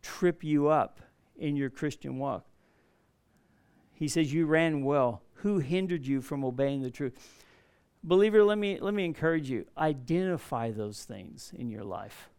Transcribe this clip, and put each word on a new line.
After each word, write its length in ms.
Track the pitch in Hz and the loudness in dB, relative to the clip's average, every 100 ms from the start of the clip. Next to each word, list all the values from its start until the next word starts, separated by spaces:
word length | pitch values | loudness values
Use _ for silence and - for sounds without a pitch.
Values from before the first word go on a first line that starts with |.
trip 400 | - - 180 170 | -14 0 0 0
you 240 | 156 151 147 | 0 2 4
up 320 | 151 110 - - _ _ - | 2 2 -4 -20 _ _ -8
in 200 | 151 143 | -4 -2
your 160 | 139 | -4
Christian 480 | - 151 - 139 131 | -4 -6 -6 -10 -6
walk. 260 | 139 110 - _ _ _ _ _ _ _ _ _ _ _ _ _ _ _ | -6 -6 -10 _ _ _ _ _ _ _ _ _ _ _ _ _ _ _
He 120 | 156 | -2
says, 240 | 170 156 | 0 2
"You 140 | 151 160 | 2 4
ran 380 | 160 165 151 | 4 4 2
well. 400 | 135 143 127 117 _ - | 2 2 2 0 _ -6
Who 200 | 202 202 | -2 -2
hindered 480 | 135 180 190 175 131 | 0 -2 0 -4 -2
you 160 | 135 | -4
from 240 | 127 143 135 | -2 -4 -4
obeying 380 | 127 139 139 | 0 0 0
the 80 | 131 | -6
truth?" 260 | 120 139 - - - - _ _ _ _ _ | -6 -8 -8 -20 -20 -20 _ _ _ _ _
Believer, 400 | 165 180 214 214 | 2 4 6 8
let 160 | 208 214 | 6 4
me, 200 | 202 190 | 0 -2
let 140 | 196 | -2
me 100 | 208 | 0
encourage 460 | 180 151 160 165 139 | -2 0 0 0 -2
you. 160 | 120 - - | -6 -6 -2
Identify 920 | 156 143 123 165 185 170 - 127 117 | -2 -2 0 0 0 -2 -4 -4 -4
those 360 | 107 107 104 - | -4 -6 -8 -14
things 460 | 101 92 - - - | -14 -14 -16 -18 -10
in 160 | 120 | -8
your 120 | 107 | -8
life. 460 | 101 90 101 - - | -8 -10 -10 -16 -20